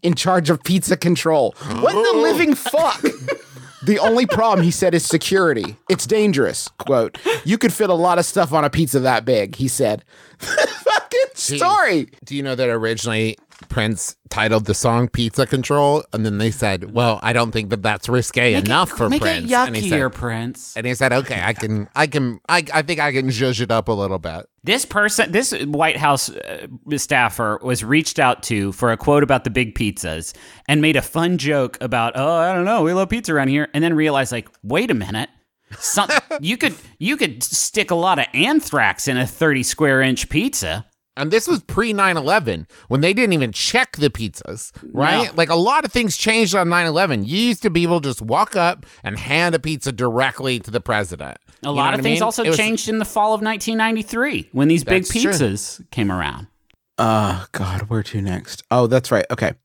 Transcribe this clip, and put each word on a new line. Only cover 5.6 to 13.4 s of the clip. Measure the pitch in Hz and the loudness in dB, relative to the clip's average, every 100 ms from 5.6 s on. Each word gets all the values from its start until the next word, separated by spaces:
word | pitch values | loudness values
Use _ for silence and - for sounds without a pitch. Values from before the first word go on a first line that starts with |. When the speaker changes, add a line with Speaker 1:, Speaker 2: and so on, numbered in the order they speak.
| 87 107 - | -4 -12 -4
Speaker 1:
It's | 190 - | -2 0
dangerous." | 220 214 143 104 - - _ | 2 2 2 0 -2 -10 _
Quote, | - 131 113 - 359 453 | 0 0 0 -4 -4 -2
"You | 151 220 | 0 2
could | 226 | 2
fit | - 208 | 2 0
a | |
lot | 175 180 175 | 2 2 2
of | 170 | 0
stuff | - 165 | 0 2
on | 156 | 2
a | 147 | 2
pizza | - 156 139 | 0 0 2
that | 127 120 117 | 2 2 2
big," | 117 98 - | 0 0 -2
he | 131 | -4
said. | - 120 107 _ - | 0 0 0 _ -20
<laughs> | - _ | -20 _
Fucking | - - - - - 427 - 480 539 - | -4 0 0 0 0 0 0 0 0 -2
Speaker 2:
Do | - | -4
you | 143 | 0
Speaker 1:
story. | 349 415 302 170 120 _ | 2 4 4 2 -2 _
Speaker 2:
do | - 143 | -10 -6
you | |
know | 139 127 | -4 0
that | 127 | 0
originally | 117 113 113 120 110 110 107 | 0 0 -2 -2 0 0 -4